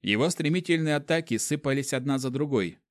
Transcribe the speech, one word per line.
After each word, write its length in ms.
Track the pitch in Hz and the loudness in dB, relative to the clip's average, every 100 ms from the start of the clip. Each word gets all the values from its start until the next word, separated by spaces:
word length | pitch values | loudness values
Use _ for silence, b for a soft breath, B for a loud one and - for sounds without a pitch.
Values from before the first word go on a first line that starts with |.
Его 280 | 95 104 156 | 2 2 2
стремительные 680 | - 151 180 180 165 160 151 | 0 0 0 0 0 2 0
атаки 400 | 151 165 165 110 | 0 -2 0 -4
сыпались 560 | - 147 147 135 135 | -2 -2 0 -2 -2
одна 260 | 135 131 135 | -4 -2 -2
за 100 | 131 | -2
другой. 500 | 127 147 127 90 - _ | -2 0 0 0 -6 _